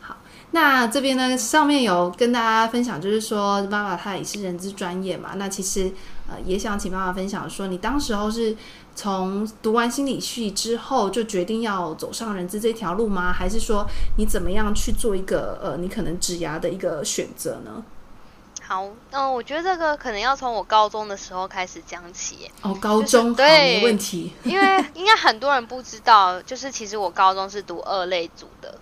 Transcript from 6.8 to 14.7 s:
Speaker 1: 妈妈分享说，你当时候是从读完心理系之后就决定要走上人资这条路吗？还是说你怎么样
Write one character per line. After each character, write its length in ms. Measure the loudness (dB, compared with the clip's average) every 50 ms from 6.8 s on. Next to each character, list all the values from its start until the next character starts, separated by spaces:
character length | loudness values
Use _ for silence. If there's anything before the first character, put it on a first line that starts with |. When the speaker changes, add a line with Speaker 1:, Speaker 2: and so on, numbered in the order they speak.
| -4 -4 -4
Speaker 1:
妈 140 | -2 -2
妈 40 | -2
分 160 | -2 -4 -4
享 220 | -4 -6 -6 -8 -8
说， 200 | -8 -8 -6 -6
你 100 | -6 -4
当 200 | -2 -2 0 0
时 160 | 0 0 -2
候 160 | -2 0 -2
是 240 | -2 0 -2 -2 -2 -4 -10 -20 -20 -20 -20 -18 -16
从 560 | -8 -4 -4 -2 -2 -2 -2 -2 -4 -4 -6 -8 -4 -2
读 100 | 2 2
完 180 | 2 2 2
心 140 | 0 -2 -2
理 160 | -2 -2 -4
系 300 | -6 -8 -6 -4 -4 -4
之 260 | -4 -4 -2 -2 -2
后 320 | -4 -2 0 0 2 2 2
就 160 | 0 -2 -2
决 180 | -2 -2 -2 -2
定 200 | -2 -2 -2 -2
要 320 | -2 -2 -2 -4 -6 -6
走 180 | -8 -10 -10 -8
上 220 | -8 -6 -6 -6
人 120 | -6 -6
资 140 | -6 -6 -2
这 100 | -2 -2
条 220 | -2 0 -4 -4 -2
路 160 | 0 0 0
吗？ 240 | 0 0 2 2 2
还 160 | 2 0 2
是 100 | 2 2
说 280 | 2 4 2 2 2 2 2 4 4 4 6 6
你 80 | 4
怎 160 | 4 2 4 2
么 80 | 4
样 240 | 4 4 4 4